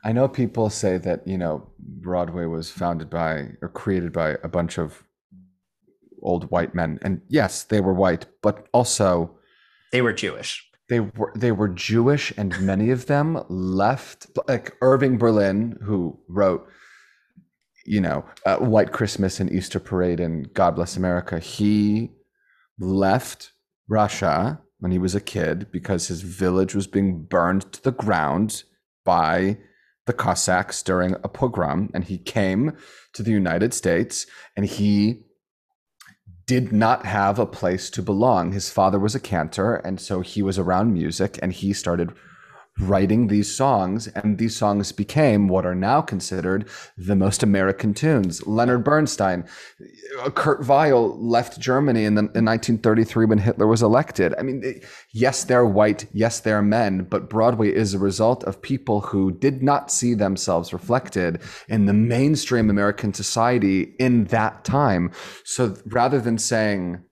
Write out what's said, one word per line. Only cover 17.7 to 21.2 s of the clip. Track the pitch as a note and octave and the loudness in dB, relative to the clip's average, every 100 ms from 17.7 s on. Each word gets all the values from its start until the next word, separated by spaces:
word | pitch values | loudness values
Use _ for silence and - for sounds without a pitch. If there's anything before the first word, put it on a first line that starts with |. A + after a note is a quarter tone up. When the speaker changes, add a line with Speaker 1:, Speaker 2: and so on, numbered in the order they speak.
| _ - | _ -2
Speaker 1:
you | G#2 | 0
know, | F2+ D2 - - F#2+ | 0 -2 -6 -4 0
uh, | F#2+ | 2
White | A#2+ A2 - | 4 4 2
Christmas | - G#2 - F#2+ - | 0 -4 0 -4 -2
and | F#2+ | -2
Easter | F#2 - - | -2 -4 -8
Parade | - F#2 F2+ F2 | -4 -2 0 0
and | E2+ E2 C2+ | -4 -6 -6
God | - F2+ E2 | 0 2 2
Bless | F2 - | -6 -2
America. | F#2 F2+ | -2 -2